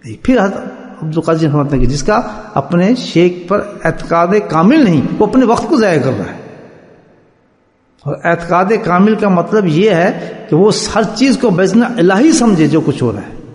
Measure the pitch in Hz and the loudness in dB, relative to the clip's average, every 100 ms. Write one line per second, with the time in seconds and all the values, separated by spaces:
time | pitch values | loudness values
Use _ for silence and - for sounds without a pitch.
0 | - 107 - 254 196 196 - - - - | -16 -8 0 2 0 -4 -12 -16 -20 -12
1 | 160 160 160 160 160 147 135 135 123 143 | -6 -4 -2 0 0 0 0 2 2 0
2 | - 214 - - - - - 175 185 254 | 0 -2 -2 -12 -8 -6 -2 0 2 0
3 | - - 180 180 175 196 - - 165 160 | 0 2 2 0 -4 -4 -4 -6 -6 -4
4 | - 170 175 208 185 156 175 320 240 156 | -4 0 2 0 0 2 4 4 4 2
5 | 120 - 208 254 247 233 - 311 214 160 | 0 0 0 2 2 0 0 0 2 2
6 | 131 110 - - - - - - - - | 0 -4 -8 -12 -20 -20 -20 -20 -20 -20
7 | _ _ _ _ _ _ _ _ _ _ | _ _ _ _ _ _ _ _ _ _
8 | 143 - - 170 - 170 190 220 170 180 | -8 -4 -2 -2 0 0 2 0 0 2
9 | 208 214 208 180 170 220 190 151 214 170 | 2 2 0 0 0 0 0 2 2 2
10 | 185 - - - - 151 208 - - 208 | 0 -2 -10 -16 -2 2 4 2 -2 -2
11 | 214 - 269 233 247 175 190 214 233 - | -2 0 0 2 0 2 2 2 0 2
12 | 170 190 302 302 233 180 156 156 147 139 | 2 4 4 4 2 2 2 2 0 -2
13 | 120 107 - - - | -4 -4 -10 -16 -20